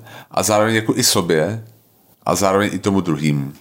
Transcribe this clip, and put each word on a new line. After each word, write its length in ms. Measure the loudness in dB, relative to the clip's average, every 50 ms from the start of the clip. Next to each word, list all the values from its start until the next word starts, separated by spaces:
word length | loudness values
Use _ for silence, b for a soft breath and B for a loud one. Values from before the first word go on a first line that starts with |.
| B B B B B B
a 120 | B -2 0
zároveň 320 | 2 2 2 2 2 2
jako 180 | 0 0 0 0
i 80 | 0 0
sobě, 600 | 0 0 0 0 2 2 2 0 0 -2 -6 -10 -14 -20 _ _ _ _ _ _ _ _ _ -4
a 100 | -2 0
zároveň 340 | 2 2 2 2 2 0 0 -2
i 60 | -2
tomu 220 | -2 0 0 0
druhýmu. 500 | 0 0 -2 -2 0 0 0 -2 -4 -6 -10 -16